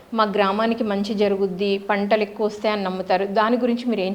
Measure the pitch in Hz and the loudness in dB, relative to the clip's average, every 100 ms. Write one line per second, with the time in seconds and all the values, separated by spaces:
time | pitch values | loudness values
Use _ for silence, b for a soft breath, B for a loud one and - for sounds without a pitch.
0 | B 226 214 202 196 202 226 233 220 196 | B 0 2 2 2 2 0 0 -2 -2
1 | 202 208 208 190 196 180 202 196 196 202 | -2 0 0 2 -2 -2 -2 0 0 0
2 | 202 220 208 - 208 208 220 214 190 185 | 2 0 0 -2 -4 -2 -2 0 -2 -4
3 | 185 185 196 202 214 240 247 233 240 208 | 0 0 2 0 2 2 0 0 -2 -2
4 | 185 | -2